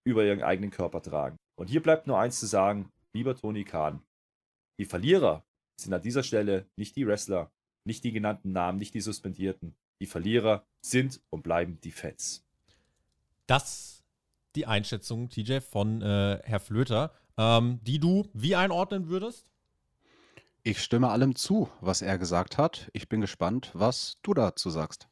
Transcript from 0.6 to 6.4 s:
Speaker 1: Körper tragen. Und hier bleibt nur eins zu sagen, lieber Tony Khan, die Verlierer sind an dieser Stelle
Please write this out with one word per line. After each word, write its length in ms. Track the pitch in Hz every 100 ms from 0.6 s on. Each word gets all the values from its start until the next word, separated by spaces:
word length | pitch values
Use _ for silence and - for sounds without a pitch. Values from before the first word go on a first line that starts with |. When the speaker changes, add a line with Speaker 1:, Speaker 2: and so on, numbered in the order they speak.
| 101
Speaker 1:
Körper 300 | - 87 80
tragen. 360 | 82 76 67 80 _
Und 160 | - 92
hier 100 | 143
bleibt 260 | 160 160 160
nur 100 | 110
eins 220 | 120 127
zu 60 | 107
sagen, 440 | 101 98 104 95 _ _
lieber 220 | 107 123 127
Tony 280 | 107 107
Khan, 360 | 101 82 76 78 - _ _ _ _ _ _ -
die 60 |
Verlierer 600 | 98 87 143 185 123 78 - _ _ -
sind 140 | -
an 80 | 90
dieser 220 | 98 127
Stelle 420 | 127 110